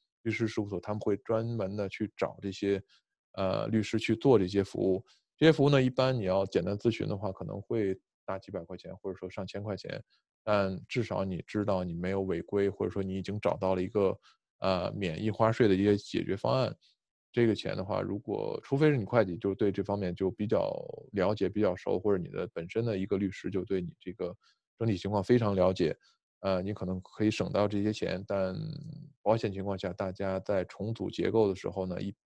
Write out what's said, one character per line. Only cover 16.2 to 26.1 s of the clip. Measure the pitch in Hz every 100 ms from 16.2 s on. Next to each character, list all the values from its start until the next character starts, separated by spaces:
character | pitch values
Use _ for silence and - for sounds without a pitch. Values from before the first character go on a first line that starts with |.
决 | - 98
方 | 117
案。 | 131 117 - _ _ _ _ _
这 | - 117
个 |
钱 | 104 - 98
的 |
话， | 98 98
如 | 98 101
果， | 104 101 104 -
除 | - 139
非 | 156
是 | 139
你 |
会 | 98 123
计 | 98 85
就 | 101
对 | 95 104
这 | 95
方 | 98 101
面 | 92
就 | 87 95
比 | - 107
较 | 104 - - 50 - -
了 | 101 92
解、 | 107 92
比 | 104
较 | 104 87
熟， | 98 98
或 | 104
者 | 98
你 | 85
的 | 95 92
本 | - 85
身 | 110
的 | 117 98
一 | 95
个 | 98
律 | 98
师 | - 101
就 | 98
对 | 90 95
你 | 87 -
这 | -
个 | 92 87 95 _ _ _ -
整 | 113
体 | 95
情 | 98
况 | 104
非 | 95 123
常 | 107
了 | 95 90
解， | 95 82 - _